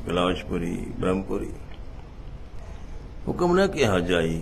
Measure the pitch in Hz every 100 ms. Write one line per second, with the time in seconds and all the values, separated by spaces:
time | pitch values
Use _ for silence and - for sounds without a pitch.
0 | - 87 90 90 - 90 85 - - -
1 | 92 95 98 101 101 - - - - -
2 | - - - - - - - - - -
3 | - - - 139 175 180 196 160 120 92
4 | 87 87 82 80